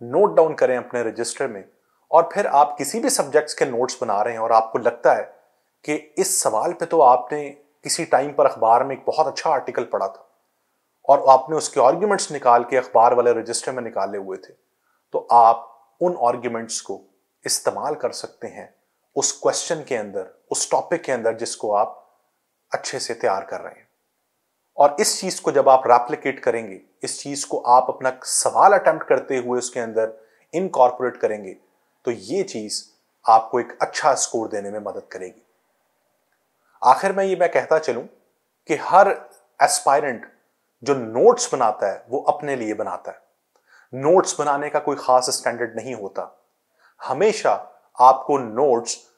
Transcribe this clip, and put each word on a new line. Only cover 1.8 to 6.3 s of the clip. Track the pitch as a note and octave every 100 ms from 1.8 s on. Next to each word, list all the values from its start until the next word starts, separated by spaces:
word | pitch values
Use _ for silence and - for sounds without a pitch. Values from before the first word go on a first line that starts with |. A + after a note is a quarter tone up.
| _ _ -
और | D#3 E3+
फिर | F#3+ G3+
आप | C#3 D3 -
किसी | C#3 A3
भी | B3+
सब्जेक्ट्स | - D3 D3 D3
के | -
नोट्स | D3 A#2 B2+ -
बना | A#2 G2+
रहे | A#2
हैं | A2+
और | A2+
आपको | A2+ A2+ B2+
लगता | A2+ - E3
है | A#2 G#2 - _ _ _ _
कि | -
इस | D3+ - - F#3+